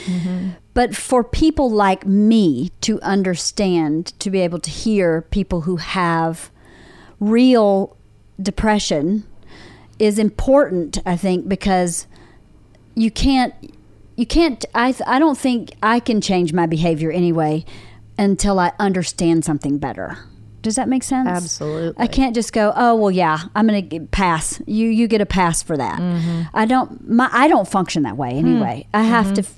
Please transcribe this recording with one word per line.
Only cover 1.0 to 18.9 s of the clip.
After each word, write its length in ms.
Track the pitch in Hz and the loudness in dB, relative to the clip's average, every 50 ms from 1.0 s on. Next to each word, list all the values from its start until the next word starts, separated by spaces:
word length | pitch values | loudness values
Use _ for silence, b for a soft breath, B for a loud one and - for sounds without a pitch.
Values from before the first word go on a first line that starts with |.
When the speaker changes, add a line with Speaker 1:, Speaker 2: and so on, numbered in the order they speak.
| - - 262 247 233 | -4 0 0 0 0
Speaker 2:
people 440 | - - - 320 320 311 - 285 247 | 0 0 2 2 2 2 2 0 0
like 380 | 214 208 202 196 190 190 - | 2 2 2 2 2 0 0
me 640 | 196 190 202 208 214 226 226 202 165 135 120 147 180 - - - | 0 2 4 4 4 4 4 4 2 2 0 -4 -6 -8 -6 -4
to 180 | - 214 - - | -4 -4 -2 -2
understand, 1080 | - 196 202 190 185 180 160 - - - - 208 190 180 170 160 147 151 160 180 - - - | -2 0 0 0 0 -2 -4 -6 -6 -4 -2 0 0 0 0 0 0 -2 -4 -4 -8 -10 -8
to 100 | - 196 | -6 -4
be 80 | 190 190 | -2 -2
able 220 | 180 170 170 170 | -2 -2 -4 -6
to 100 | - 165 | -8 -8
hear 520 | - - - 226 214 202 185 170 160 165 165 - - | -8 -6 -4 -2 0 2 2 2 0 -2 -2 -4 -2
people 300 | 208 190 - 185 175 147 | -2 -2 -2 -4 -4 -2
who 140 | 180 185 165 | -2 -4 -4
have 760 | 160 - - 190 180 170 165 165 165 165 165 165 - - _ B B B B B B B B B B B B B | -6 -6 -4 -2 0 0 0 0 0 -2 -4 -6 -12 -18 _ B B B B B B B B B B B B B
real 800 | 208 208 220 233 254 262 254 226 214 202 196 196 196 - - - - _ _ _ - - - - | 0 2 4 4 6 6 6 6 4 4 2 2 0 -4 -8 -16 -20 _ _ _ -20 -20 -14 -10
depression 840 | 190 208 - - - 220 214 208 - - 185 151 139 170 202 214 - - - - B B B B B B B B B B B B | -8 -8 -4 -2 0 2 2 2 0 0 -2 0 0 0 -2 -2 -4 -8 -18 -20 B B B B B B B B B B B B
is 200 | 220 214 202 214 | 0 0 2 2
important, 800 | 220 208 - - - 269 269 277 285 - 185 180 170 143 - - - | 0 0 0 0 2 4 4 4 4 2 0 -2 -4 -4 -4 -6 -2
I 120 | 190 180 | -2 -2
think, 320 | 170 - 196 185 180 - 185 | 0 0 0 0 -2 -2 -4
because 580 | 196 190 - 208 190 185 180 175 170 - - - b b b b b b b b b - - - - - _ _ - | -4 -2 0 0 2 2 0 0 -2 -6 -10 -12 b b b b b b b b b -20 -20 -20 -20 -20 _ _ -2
you 160 | 226 226 226 | 0 0 0
can't, 420 | 220 - - 269 269 262 247 - - - - - - - - - - - - - - | 0 0 2 2 4 2 2 0 -4 -10 -20 -20 -20 -20 -20 -20 -20 -20 -20 -12 -6
you 80 | - 240 | -6 -4
can't, 400 | - - 302 339 320 240 - - - - | 0 2 2 2 2 0 -4 -8 -6 -2
I 180 | 226 240 262 254 | -2 0 0 -2
th-, 120 | - - | -2 -2
I 120 | - 240 269 | -2 2 2
don't 180 | 320 320 269 | 4 2 2
think 360 | - - 262 247 233 170 - - - - | 2 0 -2 -2 -2 -4 -8 -8 -4 0
I 180 | 220 233 240 | 0 0 0
can 200 | 233 - 226 208 - | 0 0 0 0 0
change 300 | - 190 180 180 160 156 | 0 0 0 0 0 0
my 100 | 180 170 | 0 0
behavior 440 | 165 165 156 170 170 160 151 160 160 | 0 0 0 0 0 0 0 -2 -2
anyway 540 | 151 180 175 175 165 165 156 151 156 160 160 B B B B B B B B B - - | 0 0 2 2 2 2 0 0 -2 -2 -6 B B B B B B B B B -4 -2
until 400 | 208 202 196 190 - 208 196 190 | 0 0 0 2 0 0 2 2
I 140 | 175 170 - - | 0 0 0 0
understand 640 | - 196 | -2 0